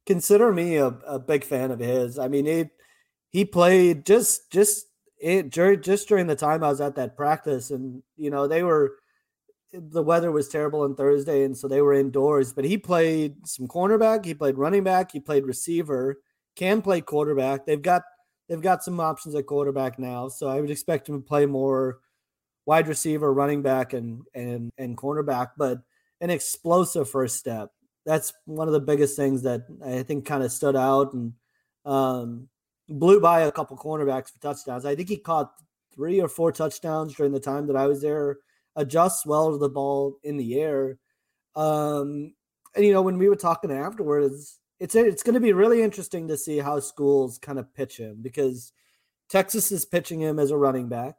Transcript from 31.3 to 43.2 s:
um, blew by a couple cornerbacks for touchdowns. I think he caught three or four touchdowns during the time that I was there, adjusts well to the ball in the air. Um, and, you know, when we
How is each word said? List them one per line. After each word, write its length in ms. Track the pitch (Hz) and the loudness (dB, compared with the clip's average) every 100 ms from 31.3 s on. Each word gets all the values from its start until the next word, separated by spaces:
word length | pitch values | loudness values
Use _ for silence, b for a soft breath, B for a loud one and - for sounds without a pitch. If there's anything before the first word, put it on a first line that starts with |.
| 120 _ _ _ _ 143 | -12 _ _ _ _ -4
um, 640 | 139 131 127 120 117 135 _ _ _ - | 0 0 -2 -6 -12 -16 _ _ _ -12
blew 320 | 147 170 202 | 0 6 8
by 220 | 170 170 | 8 6
a 100 | 156 | 4
couple 260 | 156 147 131 | 0 -8 -10
cornerbacks 540 | 151 156 139 131 127 | -8 -4 -2 -2 -6
for 80 | - | -12
touchdowns. 460 | 147 143 - 123 143 | -10 -10 -8 -8 -6
I 100 | 143 | -6
think 140 | 180 | -4
he 80 | 202 | -6
caught 360 | 170 160 143 _ _ _ _ | -2 -2 -2 _ _ _ _
three 300 | - 156 190 | -8 -2 0
or 60 | 170 | 0
four 240 | - 165 | 0 -2
touchdowns 640 | - 156 - 165 156 156 135 | 0 -4 -6 -6 -4 -6 -2
during 160 | 143 | -2
the 80 | 135 | -2
time 260 | 135 143 147 | -4 -6 -2
that 80 | 135 | 0
I 120 | 139 | 2
was 140 | 143 | 0
there, 360 | 147 151 143 143 _ _ _ - | -2 -2 -4 -6 _ _ _ -6
adjusts 500 | 139 156 180 - 147 | -2 2 2 0 -2
well 260 | 151 160 | 2 2
to 60 | 143 | 2
the 120 | 143 | -2
ball 500 | 139 139 139 139 139 | -2 -2 -2 -2 -4
in 140 | 147 147 | -8 -6
the 220 | 117 131 | -4 -2
air. 380 | 156 139 135 131 _ _ _ _ _ 156 | -2 -2 -4 -6 _ _ _ _ _ -4
Um, 800 | 156 151 151 147 143 147 147 _ _ _ _ - | -2 0 -2 -4 -4 -8 -12 _ _ _ _ 2
and, 100 | 208 | 4
you 80 | |
know, 80 | 196 | 6
when 160 | 185 | 4
we 100 | 180 | 4